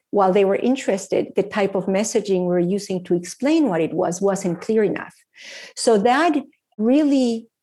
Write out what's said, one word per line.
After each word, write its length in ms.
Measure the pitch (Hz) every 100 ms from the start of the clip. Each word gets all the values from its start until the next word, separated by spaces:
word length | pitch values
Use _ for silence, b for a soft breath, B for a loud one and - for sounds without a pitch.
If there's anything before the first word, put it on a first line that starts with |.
| _
while 200 | 202 185
they 120 | 196
were 120 | 196 196
interested, 760 | 240 269 - 190 - - -
the 80 | -
type 320 | 190 214 196
of 120 | 196 185
messaging 560 | 190 214 220 202 185
we 40 | 180
were 120 | 180
using 420 | 175 196 196 185
to 100 | 180
explain 540 | 175 175 - 262 320 277
what 120 | 165
it 120 | 160
was 300 | 156 143 175
wasn't 380 | 196 190 185 175
clear 240 | - 220
enough. 320 | 202 - - - _ B B B B
So 240 | - - 220
that 380 | 233 262 339 302 - _ _ -
really 720 | 220 277 294 277 247 226 226 _